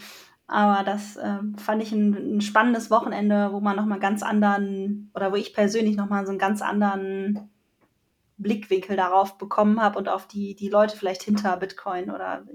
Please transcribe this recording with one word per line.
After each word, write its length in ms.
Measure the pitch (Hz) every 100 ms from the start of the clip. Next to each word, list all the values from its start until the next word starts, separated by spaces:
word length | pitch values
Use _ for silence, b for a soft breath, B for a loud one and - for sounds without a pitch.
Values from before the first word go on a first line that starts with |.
| B B B B -
Aber 380 | 208 208 202
das, 320 | 196 208 208 -
ähm, 400 | 208 202 208 -
fand 240 | - 220
ich 100 | 214
ein, 440 | 214 208 202 - 208
ein 40 |
spannendes 500 | - 214 240 226 220
Wochenende, 600 | 226 226 202 208 208 202
wo 80 | 202
man 160 | 202 196
noch 100 | 214
mal 120 | 196
ganz 240 | 202 208
anderen, 880 | - 208 208 202 196 196 196 202 -
oder 180 | 196 196
wo 40 | 202
ich 180 | -
persönlich 420 | - 202 226 214 208
noch 120 | 202
mal 160 | 202
so 60 | 196
einen 80 | 196
ganz 240 | 196 208
anderen 880 | - 202 202 196 190 196 196 208 - _ _ _ _ _ _ _ _ -
Blickwinkel 580 | 202 208 - 190 190 190
darauf 420 | 180 190 196 -
bekommen 420 | 208 - 214 220
habe 180 | 208 208
und 100 | 196
auf 200 | 190 -
die, 260 | 202 202
die 140 | 196 202
Leute 280 | 208 214 214
vielleicht 260 | 185 185
hinter 340 | - 208 208 180
Bitcoin 540 | 190 - 202 180 196
oder 340 | 190 185 180 202